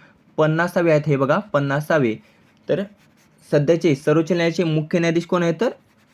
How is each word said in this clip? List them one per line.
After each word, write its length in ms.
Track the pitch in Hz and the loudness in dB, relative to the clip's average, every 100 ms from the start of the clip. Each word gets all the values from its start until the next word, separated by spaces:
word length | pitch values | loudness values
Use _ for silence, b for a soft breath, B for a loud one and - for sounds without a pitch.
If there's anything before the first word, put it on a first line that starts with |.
| b b _ - | b b _ 0
पन्नासावे 540 | 156 160 175 185 170 | 0 2 0 0 2
आहेत 100 | 151 151 | 2 2
हे 100 | 135 | 2
बघा 220 | 135 170 | 4 2
पन्नासावे. 760 | - 147 139 139 147 165 120 110 b b b b - | 0 -2 0 -2 0 0 0 -2 b b b b -4
तर 140 | 151 202 - _ _ _ _ - | -4 -4 -14 _ _ _ _ -4
सध्याचे 440 | 151 143 170 170 143 | 0 2 2 0 0
सर्वोच्च 360 | - 151 156 | 0 0 0
न्यायालयाचे 320 | 175 170 170 | -2 -2 -2
मुख्य 360 | 170 156 151 180 | -2 -2 -2 -2
न्यायाधीश 260 | 170 165 170 | 0 -2 -2
कोण 180 | 180 | -2
आहेत? 100 | 170 160 | -2 -2
तर 80 | 233 - _ _ _ | -4 -6 _ _ _